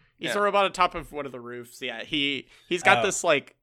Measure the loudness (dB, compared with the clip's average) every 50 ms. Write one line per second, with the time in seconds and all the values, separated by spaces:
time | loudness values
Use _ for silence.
0 | _ _ _ _ -6 -4 -2 0 0 2 2 2 2 2 4 4 4 4 2 -2
1 | -12 -10 -10 -10 -10 -10 -10 -12 -12 -12 -12 -12 -14 -16 -14 -10 -10 -8 -8 -8
2 | -8 -4 -2 -2 0 0 -2 -4 -8 _ _ -20 _ -6 -4 0 4 4 4 4
3 | 4 0 -2 0 2 2 2 2 0 -4 -14 _